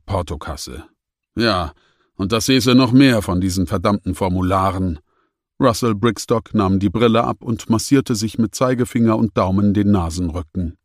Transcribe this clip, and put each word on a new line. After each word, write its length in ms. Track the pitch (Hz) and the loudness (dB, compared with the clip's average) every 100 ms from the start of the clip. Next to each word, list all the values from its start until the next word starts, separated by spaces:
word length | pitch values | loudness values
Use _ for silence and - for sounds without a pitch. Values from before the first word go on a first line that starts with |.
| - | -6
Portokasse. 800 | 95 78 78 - 73 - 64 - _ _ _ _ - | -4 -4 -8 -10 -12 -12 -16 -18 _ _ _ _ -2
Ja, 380 | 117 92 78 - _ _ _ - | 0 0 -4 -10 _ _ _ -8
und 160 | 95 | -2
das 140 | 113 - | 0 2
hieße 280 | 131 127 | 2 4
noch 200 | 123 123 | 4 6
mehr 280 | 131 135 113 | 6 6 4
von 200 | 95 90 | 0 -2
diesen 260 | 95 95 90 | 0 -2 -2
verdammten 480 | 98 104 101 95 87 | -2 0 -2 -4 -4
Formularen. 840 | 95 92 92 95 95 92 92 78 _ _ _ _ _ - | -2 0 0 0 0 -2 -4 -6 _ _ _ _ _ -2
Russell 340 | 135 110 120 | 0 0 -2
Brickstock 600 | 101 117 104 - 113 - | 0 0 -2 -2 -4 -2
nahm 260 | 107 95 95 | -2 0 2
die 100 | 98 | 0
Brille 360 | 107 117 113 120 | 2 2 2 0
ab 180 | - | -4
und 260 | - 107 - | -6 -4 -2
massierte 460 | 110 - 135 131 107 | -2 2 2 2 -2
sich 220 | 110 - | -4 -2
mit 180 | 110 - | -4 -2
Zeigefinger 640 | 131 123 120 120 113 110 | -2 0 -2 0 2 2
und 200 | 110 - | 0 0
Daumen 360 | 92 98 101 | 0 2 2
den 180 | 98 101 | 2 2
Nasenrücken. 840 | 101 82 82 90 87 78 95 82 - | 2 0 -4 -6 -6 -8 -8 -8 -10